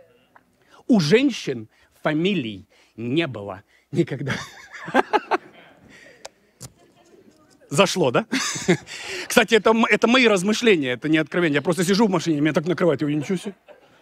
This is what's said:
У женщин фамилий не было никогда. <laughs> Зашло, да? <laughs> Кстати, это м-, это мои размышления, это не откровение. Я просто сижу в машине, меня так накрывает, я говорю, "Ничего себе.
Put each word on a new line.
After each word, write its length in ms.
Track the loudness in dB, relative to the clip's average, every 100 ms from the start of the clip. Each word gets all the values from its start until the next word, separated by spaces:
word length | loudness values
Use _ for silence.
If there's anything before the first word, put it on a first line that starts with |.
| -20 _ _ -20 _ _ _ _ 0
У 120 | 2
женщин 680 | 4 4 4 -2 -8 -8 -10 _ _ _
фамилий 640 | -4 -2 0 -2 -4 -10 -16 _ _ -12
не 300 | -6 -2 -4
было 360 | -6 -12 -14 -16 _ _
никогда. 420 | -4 -4 -4 -8 -8 -10 -18 -20 -18 -4
<laughs> 460 | -2 0 -2 -4 -8 -8 -20 -20 -20 -20 -20 -20 -20 -20 _ _ _ -20 _ _ _ _ _ _ _ _ _ -4
Зашло, 420 | 2 2 2 0
да? 140 | 0 -2 -4 -4 -4 -2 -2
<laughs> 500 | -2 -16 -12 -12 -2
Кстати, 280 | 0 4 2
это 140 | 4
м-, 140 | 2 2
это 200 | 2 4
мои 200 | 4 4
размышления, 680 | 2 0 0 2 2 2
это 140 | -2 0
не 80 | 0
откровение. 360 | 0 0 2 0
Я 60 |
просто 220 | 0 0
сижу 240 | 2 2 2
в 20 |
машине, 320 | 2 0 0
меня 120 | 2
так 120 | 0 -2
накрывает, 340 | 0 0 0
я 60 | 0
говорю, 120 | -2
"Ничего 160 | -2 -6
себе. 160 | -6 -14 _ -20 _ _